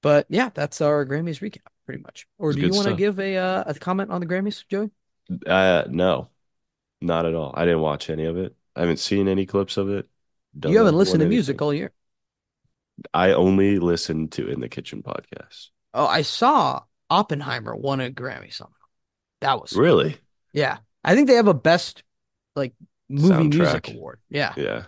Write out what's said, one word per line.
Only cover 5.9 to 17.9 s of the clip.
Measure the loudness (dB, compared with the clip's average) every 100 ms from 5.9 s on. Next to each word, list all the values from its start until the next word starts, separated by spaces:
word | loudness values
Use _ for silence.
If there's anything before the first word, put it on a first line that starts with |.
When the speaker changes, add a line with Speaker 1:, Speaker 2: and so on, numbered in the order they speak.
| 0 0 0 -6 _ _ _ _ _ _ _
Speaker 2:
Not | -4 -2 -2
at |
all. | -2 -6 -2
I |
didn't | 0 2
watch | 0 -4 -6
any | -6 -4
of | -4
it. | -8 _ _ -4
I |
haven't | -2 -2
seen | -2 0 0
any | 0 0
clips | -2 -2 -4
of | -4
it. | -6 -8 _ _ _ _ -8
Don't | 2
Speaker 1:
You | 4
haven't | 6
Speaker 2:
know | 4
Speaker 1:
listened | 2 2
to | 2
Speaker 2:
what |
Speaker 1:
music | 2 -2 -2
Speaker 2:
anything. | -2
Speaker 1:
all |
year. | -4 -6 _ _ _ _ _ _ _ _ _ _ -20 -4
Speaker 2:
I | 2 4
only | 4 4 4 4 2
listened | 0 0 -2 -4 -4
to | -6 -8
In | -8
the | -8
Kitchen | -12 -14 -16
podcast. | -12 -12 -12 -20 -20 -20 -20 _ _
Speaker 1:
Oh, | -2 0
I | 0
saw | -2 2 2 4 2 -2 _ _ _
Oppenheimer | 0 0 -4 -4 -8 -8 -8
won | -4